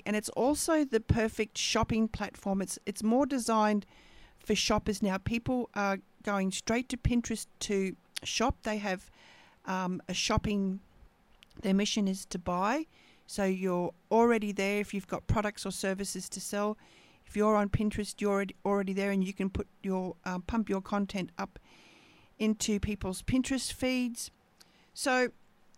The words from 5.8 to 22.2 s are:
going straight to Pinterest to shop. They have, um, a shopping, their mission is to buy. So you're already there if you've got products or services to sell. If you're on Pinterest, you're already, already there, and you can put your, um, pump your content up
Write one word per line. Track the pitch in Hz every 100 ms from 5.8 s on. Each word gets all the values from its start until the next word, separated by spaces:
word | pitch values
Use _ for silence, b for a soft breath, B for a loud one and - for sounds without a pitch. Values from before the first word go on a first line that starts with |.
| 202 196 - -
going | - 202 190
straight | 190 - 233 247
to | 240
Pinterest | - 240 - 226 - -
to | - 196 190 - _ -
shop. | - - 240 -
They | 226 214
have, | 202 185 - B B B B B -
um, | 185 185 185 -
a |
shopping, | 180 - 214 214 202 196 190 - - - _ _ _ - -
their | 190
mission | 190 208 220 196
is | 190 -
to | 185
buy. | 180 180 202 285 320 b b b -
So | -
you're | 190 190 190 180 175 - -
already | 220 233 226 208
there | 196 196 208
if | 208
you've | 202 -
got | 180 -
products | 214 208 - 190
or |
services | - 196 190 196 190 -
to | 190
sell. | - 202 208 214 B B B B -
If |
you're | 208 214 214
on | 202
Pinterest, | - 214 214 208 -
you're | 202
already, | 196 196 -
already | 196 202 196
there, | 190 196
and | 196
you | 190
can | 190 190
put | 190 202 _
your, | 196 185 185 -
um, | 185 185
pump | - 226 208
your | 190
content | 190 202 196 196 - -
up | 196 - B B B B B B